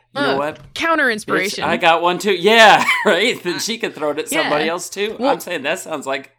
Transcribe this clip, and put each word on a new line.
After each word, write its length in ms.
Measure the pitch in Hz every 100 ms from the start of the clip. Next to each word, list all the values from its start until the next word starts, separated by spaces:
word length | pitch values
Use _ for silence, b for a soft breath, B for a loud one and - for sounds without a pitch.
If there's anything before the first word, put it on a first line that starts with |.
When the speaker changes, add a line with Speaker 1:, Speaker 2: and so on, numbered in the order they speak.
| _
Speaker 1:
"You 60 | 269
know 140 | 277
Speaker 2:
Uh, 40 | 135
Speaker 1:
what? 360 | 277 - -
Speaker 2:
counter 340 | - 320 320 262
Speaker 1:
Bitch, 40 |
Speaker 2:
inspiration. 500 | 214 - 196 190 -
Speaker 1:
I 140 | 147 170
got 240 | 170 165
one 160 | 175 180
too." 160 | 202
Yeah, 500 | 185 180 226 214 156 1077 1047
<laughs> 100 | -
right? 360 | 175 233 180
Then 160 | 175 175
she 180 | - 226
can 140 | 180
throw 180 | 139 147
it 80 | 147
at 120 | 151
Speaker 2:
Yeah. 120 | 302
Speaker 1:
somebody 260 | 277 151 160
else 220 | 175 -
too. 260 | 196 208 208
Speaker 2:
Well, 140 | 254
Speaker 1:
I'm 80 | 190
saying 220 | - 170
that 160 | 135 180
sounds 280 | - 151 127
like 260 | 139 -